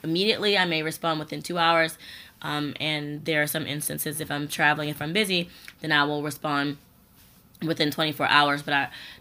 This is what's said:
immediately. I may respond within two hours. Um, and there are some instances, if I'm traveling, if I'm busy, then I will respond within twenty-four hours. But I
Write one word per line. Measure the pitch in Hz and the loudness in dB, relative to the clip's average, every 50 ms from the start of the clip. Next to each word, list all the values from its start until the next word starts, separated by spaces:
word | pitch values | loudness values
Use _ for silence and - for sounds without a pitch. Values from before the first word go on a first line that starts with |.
| - | -4
immediately. | 160 165 175 196 220 220 - 190 208 202 | -2 0 2 2 2 2 2 2 2 2
I | 196 185 | 2 2
may | 175 165 160 156 | 2 0 -2 -2
respond | 160 156 - - 165 160 156 | -4 -6 -2 -2 -2 -2 -2
within | 151 151 160 147 151 | -4 -6 -8 -10 -6
two | - 175 175 | -4 0 2
hours. | 165 165 170 165 160 160 - - - - - - - - - - | 4 4 6 6 4 2 0 -8 -16 -18 -18 -18 -20 -20 -18 -10
Um, | - 151 147 147 147 143 - - | -6 -4 -4 -2 -4 -4 -4 -4
and | 143 156 156 151 147 147 147 147 151 | -2 -2 -2 -2 -4 -6 -8 -6 -4
there | 165 160 151 147 | 0 0 2 2
are | |
some | 151 - 160 147 | 0 0 -4 -4
instances, | - 143 151 151 - 147 151 - 156 147 156 | -4 -4 -4 -4 -6 -6 -4 -6 -6 -6 -6
if | 156 - | -6 -6
I'm | 143 143 147 143 | -4 -4 -4 -4
traveling, | - - 156 147 151 151 151 147 | -2 2 4 4 4 4 0 -4
if | 147 - 151 | -4 -4 -4
I'm | 151 170 | -2 0
busy, | 214 220 190 185 175 170 175 - - - - - - - | 0 0 2 0 -2 -2 -4 -8 -20 -20 -20 -18 -8 -2
then | 156 156 | 2 4
I | 147 143 | 4 4
will | 147 147 147 147 | 4 2 -2 -2
respond | 151 139 - - 156 147 139 143 147 143 147 - - _ _ _ _ - - - - - - _ _ _ - - | -4 -6 -4 -4 -2 0 0 0 -2 -4 -8 -12 -20 _ _ _ _ -20 -20 -20 -20 -20 -20 _ _ _ -8 -4
within | 160 165 - 160 147 | -4 0 0 0 0
twenty-four | 143 - 160 156 143 - 147 | 0 0 -2 -2 0 0 2
hours. | - - 147 147 143 143 143 147 | 6 6 6 6 6 2 0 -2
But | - 143 | 0 0
I | 143 135 - - - - - - - | 0 0 -2 -6 -14 -16 -18 -18 -12